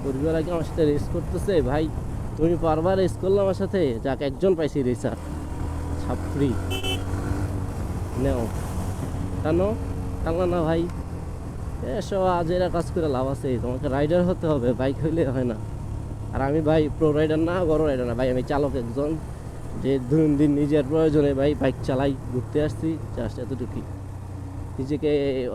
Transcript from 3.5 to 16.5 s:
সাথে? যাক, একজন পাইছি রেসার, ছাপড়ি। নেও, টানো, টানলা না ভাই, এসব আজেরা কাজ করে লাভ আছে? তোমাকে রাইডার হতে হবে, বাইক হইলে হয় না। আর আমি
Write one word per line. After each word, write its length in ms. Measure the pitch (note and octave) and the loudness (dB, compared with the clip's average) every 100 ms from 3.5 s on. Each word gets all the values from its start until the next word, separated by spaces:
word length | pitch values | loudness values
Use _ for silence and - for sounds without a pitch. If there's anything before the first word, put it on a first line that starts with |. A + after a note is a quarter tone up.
| F#3 | 0
সাথে? 180 | F#3+ G3 D3+ A2+ - | 0 2 2 0 -2
যাক, 140 | B2+ C#3+ | -2 -2
একজন 220 | C3 F#3+ E3+ | 0 2 4
পাইছি 220 | D3+ D3+ B2 | 2 0 0
রেসার, 300 | A#2 B2+ A2+ - - - - - - - - | 0 -2 -4 -6 -6 -6 -4 -4 -4 -4 -4
ছাপড়ি। 500 | - B2 - C#3+ C#3 G2+ - - - - - - - - - - - - - - - - | -2 -2 -2 0 0 0 -2 -2 -2 -2 -2 -2 -2 -2 -2 -2 -4 -4 -4 -4 -4 -2
নেও, 180 | C3+ B2+ A2+ - - - - - - - - - | 0 0 -2 -4 -4 -4 -4 -4 -4 -4 -4 -2
টানো, 260 | D3+ E3 G3 A3+ - - - - | 0 2 2 0 -4 -4 -4 -4
টানলা 220 | - E3 F#3 | -2 0 0
না 60 | F3 D#3+ | 2 2
ভাই, 140 | E3 F3 - - - - - - - - - - G#3+ | 2 0 -4 -6 -8 -8 -8 -8 -8 -6 -6 -4 -4
এসব 220 | F3 G3 F#3 F3 | -2 0 2 2
আজেরা 280 | E3 F3+ F3+ E3 | 2 2 2 0
কাজ 100 | D#3+ | -2
করে 140 | F#3 D#3 B2+ | 0 0 0
লাভ 120 | C3 | 0
আছে? 160 | C3+ C3 B2 | -2 -2 -2
তোমাকে 240 | A#2+ B2+ C#3+ C3 | -2 -2 -2 0
রাইডার 260 | D3 F3 F3 | 2 4 4
হতে 160 | F3+ E3 | 2 2
হবে, 180 | D3 A#2+ A2+ | 2 2 2
বাইক 180 | C3 C#3 | 0 0
হইলে 200 | D#3 D#3+ C#3 | 0 2 0
হয় 140 | B2+ B2 | 2 0
না। 60 | G#2+ - - - - - - - | -2 -6 -8 -6 -6 -6 -8 -6
আর 60 | - | -2
আমি 100 | C3+ | 2